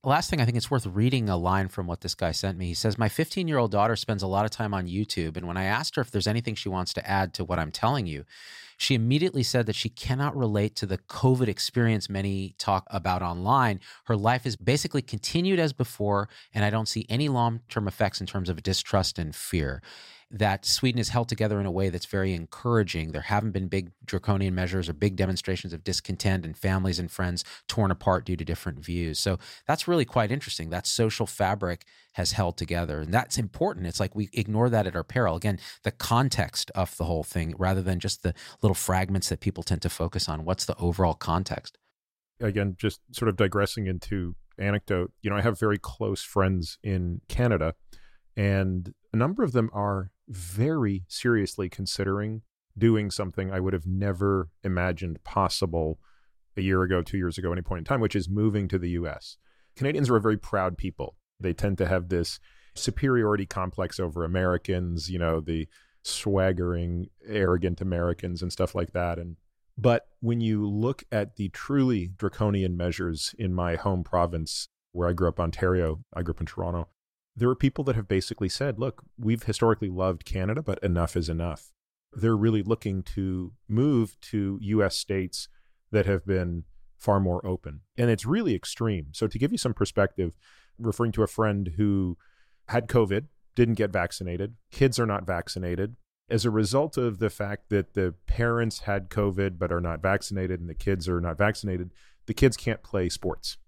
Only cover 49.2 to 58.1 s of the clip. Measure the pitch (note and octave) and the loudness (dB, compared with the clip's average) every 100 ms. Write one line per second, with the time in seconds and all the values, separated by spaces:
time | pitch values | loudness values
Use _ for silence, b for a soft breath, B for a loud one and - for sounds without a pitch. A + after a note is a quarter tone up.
49.2 | C3 G#3 F#3+ A#2+ A2+ G#2 G2+ G2 F#2+ _ | 2 2 2 2 0 0 -2 -2 -6 _
50.2 | - F#2+ F2 F#2+ C#3 D#3+ A2 G2 F2+ - | -14 -12 -8 0 0 2 0 0 -6 -2
51.2 | B2 A2+ F#2+ - F#2 - G2 - G2 G2 | 2 2 2 -2 -6 -4 -6 -2 -2 0
52.2 | G#2+ A2 _ _ _ - A#2 G#2+ G#2 - | -2 -6 _ _ _ 2 4 4 2 -4
53.2 | G2 F#2 F#2+ F#2+ F#2 F#2 E2+ F#2 G2+ F2+ | -4 -4 -2 0 0 0 0 0 0 2
54.2 | G2 F#2+ E2+ _ G2 F2+ F2+ E2 F2+ D#2 | 2 2 0 _ -2 0 0 -2 -6 -8
55.2 | - - F#2 - F2+ E2 D#2+ D#2+ _ _ | -4 0 0 0 -2 0 -2 -4 _ _
56.2 | _ _ _ - F#2+ F#2 F2+ F#2 E2+ G2 | _ _ _ -4 2 2 4 2 2 -2
57.2 | F2 E2 F2+ F2 E2+ F2+ D#2+ C3+ G#2+ | -2 -2 -2 -4 -4 -6 -2 0 2